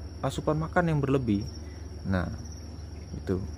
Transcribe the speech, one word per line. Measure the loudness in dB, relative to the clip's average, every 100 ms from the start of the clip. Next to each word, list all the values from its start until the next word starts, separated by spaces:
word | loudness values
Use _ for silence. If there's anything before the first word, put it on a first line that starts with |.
| -8 -2
asupan | -2 0 0 2
makan | 4 4 6
yang | 4
berlebih. | 4 4 4 2 2 -8 -10 -10 -10 -6 0
Nah, | 2 2 -4 -8 -10 -10 -10 -10 -10 -8 -6
itu. | 0 0 0